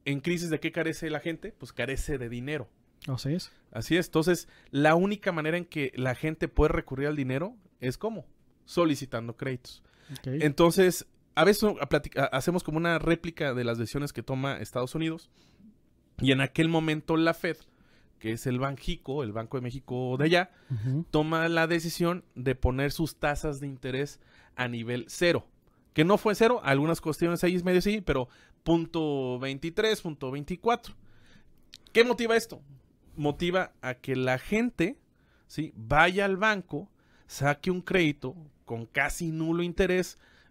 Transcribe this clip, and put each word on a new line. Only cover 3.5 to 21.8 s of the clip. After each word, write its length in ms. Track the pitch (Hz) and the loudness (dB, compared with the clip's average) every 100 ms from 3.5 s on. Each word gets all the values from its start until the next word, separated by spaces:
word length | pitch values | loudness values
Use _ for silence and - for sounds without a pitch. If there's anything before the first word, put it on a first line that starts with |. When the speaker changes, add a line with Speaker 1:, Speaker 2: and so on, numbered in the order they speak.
| _ _ | _ _
Speaker 1:
Así 240 | 113 110 170 | -8 -2 0
es. 100 | 160 | 2
Entonces, 420 | 160 160 170 - - - | 0 2 0 -2 -20 -6
la 240 | 139 151 | 2 4
única 380 | 165 196 208 202 | 4 2 -2 -4
manera 260 | 165 151 175 | -2 -2 -2
en 60 | |
que 280 | 175 160 135 | -4 -4 -4
la 200 | - 127 | -2 -4
gente 340 | 120 156 156 139 | -2 -4 -4 -2
puede 200 | - 151 | 2 2
recurrir 400 | 165 - 135 147 | 2 -4 -4 -4
al 80 | 151 | -2
dinero 400 | 127 131 185 247 _ - | -2 -2 -4 -10 _ -8
es 180 | 127 - | -6 -4
¿cómo? 280 | 214 208 - _ _ _ | -6 -8 -14 _ _ _
Solicitando 720 | - - 170 143 131 117 117 - | -6 2 2 2 -4 -8 -8 -8
créditos. 460 | 135 127 - - _ _ - | -8 -8 -10 -20 _ _ -18
Speaker 2:
Ok. 160 | 135 131 139 | -12 -6 0
Speaker 1:
Entonces, 640 | 151 143 170 175 185 170 - _ _ | 2 6 6 6 4 2 -6 _ _
a 100 | - | 4
veces 200 | 185 208 214 175 | 4 6 2 0
a 80 | 135 | 0
platic-, 300 | 151 - - | 0 0 -2
a-, 80 | 139 | 0
hacemos 360 | 131 170 175 | 0 0 -2
como 160 | - 156 | -2 -2
una 200 | 170 165 | 0 2
réplica 540 | 156 165 170 - 147 | 2 0 -2 -4 -2
de 120 | 123 | 0
las 120 | 120 117 | 0 0
decisiones 360 | 113 139 143 | -2 -4 -6
que 100 | - | -8
toma 360 | - 131 135 107 | -6 -4 -4 -6
Estados 360 | 107 127 127 | -6 -4 -4
Unidos. 360 | 156 160 165 - _ _ _ - _ _ _ _ - | -4 -4 -6 -12 _ _ _ -20 _ _ _ _ 0
Y 140 | 131 | 4
en 80 | 131 | 4
aquel 280 | 135 - 160 | 2 2 2
momento 480 | 165 160 156 - 160 | 2 2 0 0 2
la 160 | 165 | 2
Fed, 240 | 165 180 156 _ _ _ _ _ _ | 0 -4 -6 _ _ _ _ _ _
que 140 | 110 | -6
es 140 | 117 131 | -4 -2
el 120 | 123 | -2
Banxico, 640 | 135 135 - 165 - 143 | -4 -6 -6 -6 -6 -4
el 100 | 117 | -4
Banco 260 | 107 113 131 | -6 -6 -6
de 40 | |
México 540 | 123 135 - 127 127 127 | -6 -8 -8 -6 -2 0
de 80 | |
allá, 260 | 156 175 185 _ - | 4 4 2 _ -8
Speaker 2:
Ujú. 340 | 123 120 139 165 | -4 -2 -2 0
Speaker 1:
toma 360 | 151 156 160 165 | 0 2 2 2
la 180 | 165 160 | 2 2
decisión 580 | 170 | 0